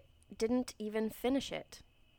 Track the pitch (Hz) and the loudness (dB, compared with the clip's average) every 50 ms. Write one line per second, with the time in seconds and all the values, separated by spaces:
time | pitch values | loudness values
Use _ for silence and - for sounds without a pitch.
0 | - - - - - - 202 - 226 220 247 254 247 - - - 214 214 214 220 | -6 -12 -20 -20 -20 -14 -4 0 2 2 4 2 2 0 -6 -8 -6 -2 0 0
1 | 220 214 - - - 247 277 269 - - 165 156 - - - - - - _ - | 0 0 -2 0 2 2 2 2 0 -2 -6 -6 -8 -10 -16 -20 -20 -20 _ -20
2 | - _ _ | -20 _ _